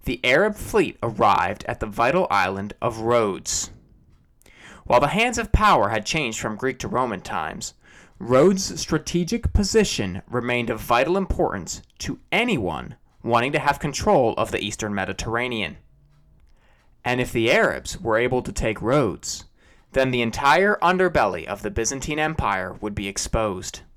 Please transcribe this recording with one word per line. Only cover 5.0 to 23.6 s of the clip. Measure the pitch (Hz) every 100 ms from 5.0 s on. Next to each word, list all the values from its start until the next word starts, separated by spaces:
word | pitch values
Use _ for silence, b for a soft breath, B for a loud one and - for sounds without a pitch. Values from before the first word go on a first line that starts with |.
| 143
hands | 165 240 247
of | 220
power | 202 214 165 101
had | 110 104
changed | 160 131 110
from | 117 107
Greek | 131 127
to | 117
Roman | 120 127 95
times, | - 95 80 - - - b b b b
Rhodes' | 117 127 175 190 - 160
strategic | - 160 - 175 170 233 -
position | - 196 226 202 - 98 92 -
remained | 123 120 123 117
of | 113
vital | - 120 139 190
importance | 190 - 170 98 80 - - _
to | - - -
anyone | 180 240 175 92 71 64 - _ _
wanting | 113 117 123
to | 147
have | 139 139
control | 156 135 - 190 117 -
of | 113
the | -
Eastern | 101 - 107
Mediterranean. | 101 92 95 - 113 123 117 87 76 _ _ _ _ _ _ - _ _ _ _ _ 123
And | 123
if | 123
the | 120 113
Arabs | 185 190 71 - -
were | - 110
able | 123 123
to | -
take | - 120 107
Rhodes, | 104 139 120 78 - - - b b b b
then | 135 131
the | 127
entire | 117 - 139 156 196 208
underbelly | 170 185 185 156 - 175 -
of | 98
the | 104
Byzantine | 104 113 135 143 151
Empire | 156 160 117 95 92 92
would | 104 104
be | 98
exposed. | 98 - 117 110 92